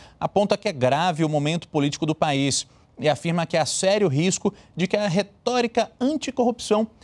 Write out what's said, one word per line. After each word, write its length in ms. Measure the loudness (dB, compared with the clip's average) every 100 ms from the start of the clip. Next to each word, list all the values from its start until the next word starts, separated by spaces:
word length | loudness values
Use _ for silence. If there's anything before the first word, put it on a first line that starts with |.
| -20 -8
aponta 360 | -2 0 2 0
que 140 | -2
é 20 |
grave 540 | 0 2 2 0 0 0
o 40 |
momento 380 | 2 0 -2 -2
político 380 | 0 0 0 -4
do 80 |
país 540 | 0 0 2 0 -2 -6 _ _ -2
e 100 | 0
afirma 380 | 0 -2 -2 0
que 100 | 0
há 80 | -2
sério 420 | 0 0 2 2
risco 460 | 2 0 0 -4 -4 -18 -6
de 100 | -2
que 100 | 0
a 120 | 0
retórica 840 | -2 -2 _ -2 0 0 0 -4 _
anticorrupção 880 | -2 -2 -6 -2 -2 -2 -2 0 0 -8